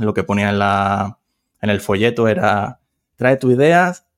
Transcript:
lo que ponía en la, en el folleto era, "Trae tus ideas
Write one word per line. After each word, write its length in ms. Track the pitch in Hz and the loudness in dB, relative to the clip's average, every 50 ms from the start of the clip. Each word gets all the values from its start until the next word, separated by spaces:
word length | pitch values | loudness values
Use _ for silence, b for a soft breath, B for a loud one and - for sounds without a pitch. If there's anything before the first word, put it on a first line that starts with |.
lo 100 | 110 107 | -4 -4
que 100 | - - | -2 -4
ponía 280 | - - 101 101 101 101 | -4 -2 -2 -2 0 -2
en 80 | 101 101 | 0 0
la, 600 | 101 101 101 98 98 98 101 101 98 98 - _ _ _ _ _ _ _ _ _ | 0 0 0 0 0 0 -2 -2 -4 -6 -8 _ _ _ _ _ _ _ _ _
en 80 | - 107 | -4 -2
el 100 | 104 98 | -2 -2
folleto 480 | - - 101 98 110 120 117 120 113 110 | -2 -4 -2 0 0 0 0 2 0 0
era, 520 | 104 92 98 104 104 101 101 120 - - _ _ _ _ _ _ _ | 2 2 0 0 0 0 -2 -6 -10 -16 _ _ _ _ _ _ _
"Trae 220 | _ 123 127 135 - | _ 0 0 0 2
tus 160 | - 127 123 | 2 0 2
ideas 520 | 127 143 156 170 175 180 180 180 - _ _ _ | 4 4 4 4 2 2 0 -4 -8 _ _ _